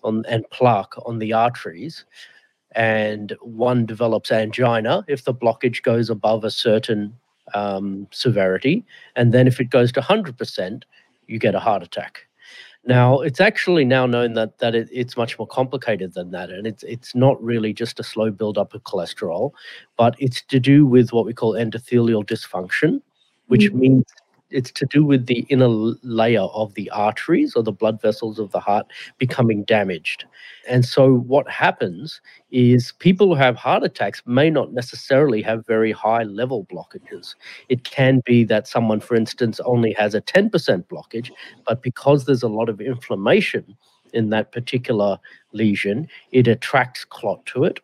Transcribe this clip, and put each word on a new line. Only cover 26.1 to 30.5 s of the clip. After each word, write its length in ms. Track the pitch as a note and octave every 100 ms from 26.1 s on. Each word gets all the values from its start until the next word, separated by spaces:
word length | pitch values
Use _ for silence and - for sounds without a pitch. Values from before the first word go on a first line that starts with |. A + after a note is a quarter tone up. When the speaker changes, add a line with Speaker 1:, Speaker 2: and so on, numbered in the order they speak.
| A2+ A2+ A2+
Speaker 1:
of 320 | F#2+ A2 G#2+ G2+
the 140 | F#2+
arteries 640 | - G#2 G#2 - E3 D3+ B2
or 80 |
the 80 | A2+
blood 280 | G2 A2 A2+
vessels 380 | G#2+ G#2+ A2+ G#2+
of 140 | G2+
the 80 | F#2
heart 260 | - G#2 - - - _
becoming 460 | B2+ - A#2 G#2+
damaged. 600 | G#2 A2 F#2+ E2+ - - - _ -